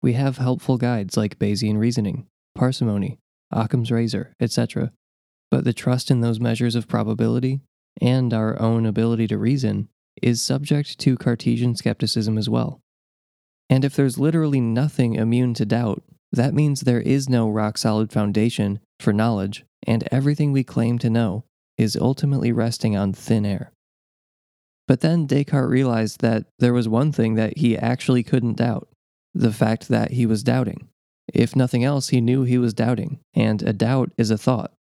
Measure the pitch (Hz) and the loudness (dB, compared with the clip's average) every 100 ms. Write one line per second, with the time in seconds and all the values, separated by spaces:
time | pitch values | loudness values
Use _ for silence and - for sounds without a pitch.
0 | 131 120 139 127 127 127 - 127 120 120 | 0 0 -2 -2 -2 -2 -2 0 0 -2
1 | 95 - 107 - 104 104 107 107 117 117 | -2 -2 -2 -2 -2 0 0 0 0 0
2 | 104 - - _ _ - 127 131 120 104 | -2 -4 -12 _ _ -2 -2 0 -2 0
3 | 95 - _ _ _ - 110 131 113 117 | -4 -8 _ _ _ -4 0 -2 0 0
4 | 117 107 - _ 117 - 117 - - _ | 0 -4 -8 _ -4 -2 -2 -2 -6 _
5 | _ _ _ _ _ 131 - 113 - 123 | _ _ _ _ _ 0 0 -2 0 -2
6 | - 127 117 110 117 113 120 117 113 113 | 2 2 2 0 -2 0 0 -2 -2 -2
7 | 107 110 113 117 131 135 - _ _ - | -2 0 0 0 -2 -4 -8 _ _ -2
8 | 123 131 127 113 110 - 113 117 113 107 | 2 2 2 0 -2 0 0 2 0 0
9 | 113 117 113 104 107 139 131 101 107 _ | 0 0 0 0 0 0 0 -2 -6 _
10 | _ - - 117 - 135 147 147 147 - | _ -4 0 0 0 -4 0 -2 -2 -2
11 | - 127 - 120 - 117 123 117 - 113 | 0 0 0 -2 0 0 0 0 -2 -2
12 | 110 - 107 110 107 117 120 - _ _ | -2 -2 -2 -2 0 -2 -2 -6 _ _
13 | _ _ _ _ _ _ _ 131 135 135 | _ _ _ _ _ _ _ 2 2 2
14 | 139 123 143 165 156 139 117 113 151 - | 0 2 0 2 2 0 0 0 -2 0
15 | 123 113 113 120 127 117 107 113 120 - | 0 2 2 2 2 0 0 0 0 -4
16 | _ _ _ 135 139 151 151 139 127 120 | _ _ _ 0 2 2 0 0 2 0
17 | - 135 135 127 110 107 107 107 117 107 | 2 0 2 2 2 0 -2 0 0 0
18 | 110 - 104 104 113 - 101 101 _ _ | 0 0 0 2 0 0 -2 -2 _ _
19 | - 104 113 107 101 101 _ _ - 113 | 0 2 2 0 -2 -6 _ _ -2 -2
20 | - 131 139 151 151 139 127 - 117 120 | 0 0 0 2 2 2 0 0 0 0
21 | 117 113 113 98 - _ _ - 113 - | 0 0 0 -2 -8 _ _ -2 0 2
22 | 117 135 143 139 120 117 113 117 120 104 | 0 0 0 0 0 0 0 -2 -2 0
23 | 98 95 - 113 104 95 - _ _ _ | 0 -4 -2 0 0 -4 -8 _ _ _
24 | _ _ _ _ _ _ _ _ - 127 | _ _ _ _ _ _ _ _ 0 2
25 | 160 170 143 139 143 139 127 127 131 113 | 2 0 0 0 0 0 0 0 2 0
26 | 110 - 120 110 - _ 123 123 113 110 | -2 -2 0 0 -4 _ 2 2 2 2
27 | 151 143 113 110 110 - 120 113 113 123 | 0 0 0 0 -2 0 0 0 -2 -4
28 | - 127 110 131 117 - 120 104 - _ | 0 0 2 -2 -2 -2 -2 -2 -8 _
29 | _ _ _ - 117 113 113 113 - 117 | _ _ _ 0 0 2 0 0 0 -2
30 | 113 123 117 110 123 127 120 - - _ | 0 0 0 0 0 0 -2 -6 -16 _
31 | _ _ - - 117 - 123 123 123 143 | _ _ -6 0 0 2 0 2 0 0
32 | - 127 117 131 127 123 120 104 117 123 | 0 0 2 2 2 2 0 0 -2 0
33 | - - _ - 110 107 - 104 113 131 | -4 -10 _ -2 0 0 -2 0 0 2
34 | 123 - 110 110 - 123 - _ | -2 -2 0 2 2 0 -2 _